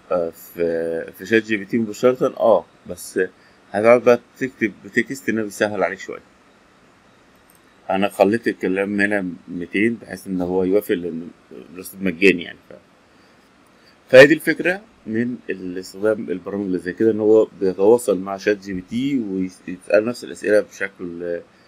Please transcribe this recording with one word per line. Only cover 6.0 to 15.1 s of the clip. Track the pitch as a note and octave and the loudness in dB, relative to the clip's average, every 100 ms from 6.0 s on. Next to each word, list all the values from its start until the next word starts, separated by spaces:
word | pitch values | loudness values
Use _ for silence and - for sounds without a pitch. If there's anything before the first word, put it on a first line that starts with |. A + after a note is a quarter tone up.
| - - _ _ _ _ _ _ _ _ _ _ _ _ _ _ _ _ - | -12 -16 _ _ _ _ _ _ _ _ _ _ _ _ _ _ _ _ -6
أنا | F#2+ G2+ | -2 -2
خليت | - G2 A#2 A2+ | 2 2 2 -2
الكلام | F#2+ F#2+ F#2+ G2+ G2+ | -4 -4 -2 -2 -2
هنا | G2+ G#2 F#2 E2 - | 0 -2 -4 -10 -14
ميتين | F2 E2+ F#2+ A2+ | -12 -6 0 0
بحيث | A2+ - F#2+ G2 | -2 -12 -14 -8
إن | F#2 | -4
هو | F2 F#2 | -2 0
يوافق، | F#2 G2+ - | 0 0 0
لأن | F#2+ F2 E2 E2+ - _ | -4 -4 -10 -14 -20 _
الرصيد | B1+ - F2 F#2 F#2+ | -20 -20 -18 -18 -6
مجاني | F#2+ E2 G2 F2 | -6 4 4 4
يعني. | D#2 - _ | -4 -18 _
ف-، | - _ _ _ _ _ _ _ _ _ _ _ _ - | -20 _ _ _ _ _ _ _ _ _ _ _ _ 6
فهي | B2+ C#3+ | 10 10
دي | |
الفكرة | D#3 D#3+ D#3 D#3+ G3 A3 _ | 8 0 -2 -4 -4 -10 _
من | - | -6